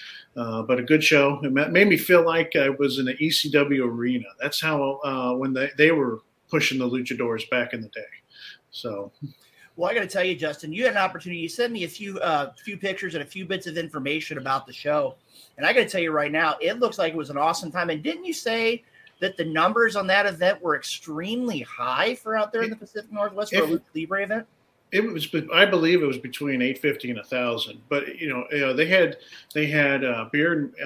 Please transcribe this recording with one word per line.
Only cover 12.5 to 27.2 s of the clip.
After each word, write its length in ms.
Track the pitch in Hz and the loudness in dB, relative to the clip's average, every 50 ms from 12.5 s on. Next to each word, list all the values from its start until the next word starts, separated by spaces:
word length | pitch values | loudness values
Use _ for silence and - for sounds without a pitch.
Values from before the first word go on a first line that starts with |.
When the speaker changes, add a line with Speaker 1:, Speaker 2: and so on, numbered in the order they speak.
| - - - | -8 -14 -14
Speaker 2:
few 120 | 214 202 | -12 -10
pictures 380 | 170 196 196 190 190 196 175 160 | -6 -6 -6 -6 -6 -6 -6 -6
and 80 | 156 139 | -8 -8
a 40 | |
few 200 | - - 190 185 | -8 -10 -10 -6
bits 200 | 165 190 - - | -6 -6 -6 -6
of 120 | 175 156 170 | -6 -6 -6
information 580 | 165 - - 147 131 143 151 160 151 - 156 | -6 -6 -6 -6 -4 -4 -4 -4 -4 -6 -8
about 300 | 135 127 139 135 135 - | -6 -4 -2 -2 -2 -4
the 60 | - 120 | -8 -14
show. 420 | - - 147 147 151 139 127 - _ _ _ _ - - - _ | -8 -4 -2 0 0 0 -2 -4 _ _ _ _ -20 -20 -20 _
And 100 | - 147 | -2 0
I 60 | 180 233 | 2 4
gotta 160 | 254 208 - | 4 4 2
tell 140 | - 185 165 | 2 -2 0
you 80 | 160 | 0
right 220 | 156 151 147 147 147 | 0 0 0 0 0
now, 240 | 160 165 151 147 - | 2 2 2 0 0
it 200 | 156 175 226 240 | 0 -2 0 0
looks 180 | 247 220 - 196 | 0 0 0 0
like 140 | 175 165 156 | -2 0 -2
it 40 | |
was 140 | 160 143 135 | -4 -6 -4
an 80 | 143 143 | -2 0
awesome 320 | 151 165 175 - 180 156 | 0 0 0 -2 -4 -6
time. 180 | 147 185 170 170 | -4 -4 -2 -2
And 140 | 160 151 156 | -4 -4 -4
didn't 220 | 302 330 339 370 | -6 -6 -6 -6
you 100 | 359 311 | -8 -8
say 480 | - - 233 226 226 226 226 240 233 _ _ _ - - - _ - | -4 -4 -2 -2 0 0 0 0 -2 _ _ _ -20 -20 -20 _ -4
that 160 | 180 196 196 | -4 -4 -2
the 80 | - 156 | -2 -4
numbers 520 | 160 156 156 170 190 220 233 233 220 190 | -2 2 2 2 4 4 4 4 4 2
on 100 | 202 190 190 | 0 2 2
that 180 | 190 202 202 | 4 4 4
event 340 | 202 175 156 180 185 202 202 | 2 0 2 2 2 2 2
were 160 | 175 165 147 | 0 -2 -2
extremely 840 | 139 - - - - - 165 151 156 175 202 226 247 254 240 185 139 | -2 -2 -6 -10 -10 -10 -10 -8 -6 -6 -4 -4 -4 -4 -4 -4 -6
high 540 | 117 - - - 123 127 127 139 185 226 247 | -8 -10 -8 -6 -4 -2 0 0 0 0 -2
for 220 | - - 220 220 | -4 -6 -4 -2
out 160 | 220 208 214 - | -2 -2 -2 -2
there 100 | 226 226 | -2 -2
in 80 | 220 | -4
the 60 | 220 | -6
Pacific 340 | - 208 - - 214 - - 214 | -8 -14 -14 -12 -12 -12 -10 -6
Northwest 420 | 208 202 208 190 202 214 208 185 | -4 -4 -4 -4 -4 -4 0 2
for 80 | 196 160 | 2 2
a 20 | |
Speaker 1:
If 60 | 156 | 2
Speaker 2:
Lucha 120 | 170 - - _ - | 0 -2 -4 _ -10
Libre 280 | 160 165 160 190 196 202 | -8 -6 -4 -4 -4 -2
event? 220 | 190 214 226 226 _ _ _ _ _ _ _ _ - 190 | -2 -4 -6 -6 _ _ _ _ _ _ _ _ -2 0
Speaker 1:
It 80 | 196 | 0
was, 260 | 220 233 175 156 147 | 0 0 -2 -6 -6
be-, 200 | - - 160 - - 160 | -2 -2 -4 -2 2 6
I 140 | 175 202 | 6 6
believe 360 | 190 175 165 160 165 180 175 151 | 6 6 4 4 6 4 4 4
it 40 | |
was 120 | 139 127 123 | 2 -2 -4
between 440 | - 127 - - 147 143 135 123 123 | -8 -10 -10 -6 -4 -2 0 0 0
eight 160 | 131 135 - | 0 -2 0
fifty 320 | - 147 - - - 123 | -2 -2 -2 -2 -4 -8
and 80 | 120 | -8
a 60 | 104 | -8